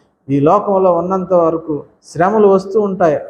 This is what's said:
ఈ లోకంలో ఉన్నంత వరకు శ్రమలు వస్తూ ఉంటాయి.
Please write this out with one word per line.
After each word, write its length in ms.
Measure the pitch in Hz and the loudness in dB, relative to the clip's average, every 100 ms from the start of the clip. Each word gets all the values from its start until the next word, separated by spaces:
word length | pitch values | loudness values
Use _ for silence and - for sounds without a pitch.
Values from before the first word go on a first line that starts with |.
| _ _ - | _ _ -4
ఈ 100 | 139 | 0
లోకంలో 520 | 151 202 202 190 185 | 2 2 0 0 2
ఉన్నంత 420 | 170 175 190 180 | 0 -2 -4 0
వరకు 500 | 180 165 160 160 143 - _ | 0 2 -2 -6 -8 -8 _
శ్రమలు 440 | - 147 185 220 202 | -14 -2 0 2 4
వస్తూ 340 | 190 196 220 | 2 0 -2
ఉంటాయి. 380 | 202 185 170 139 | -2 0 0 0